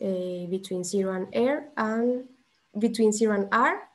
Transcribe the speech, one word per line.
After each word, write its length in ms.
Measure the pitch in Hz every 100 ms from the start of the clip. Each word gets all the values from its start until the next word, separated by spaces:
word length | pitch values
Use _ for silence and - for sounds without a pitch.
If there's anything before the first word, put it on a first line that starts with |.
uh, 460 | 196 185 180 180 175
between 360 | 190 190 185
zero 280 | 180 202 190
and 120 | 185 190
R, 300 | - 247 302 294 -
and 520 | 220 220 240 254 254 _ _ _ _ 208
between 320 | 220 - 220
zero 240 | 214 220
and 140 | 208 196
R 320 | 220 277 392 -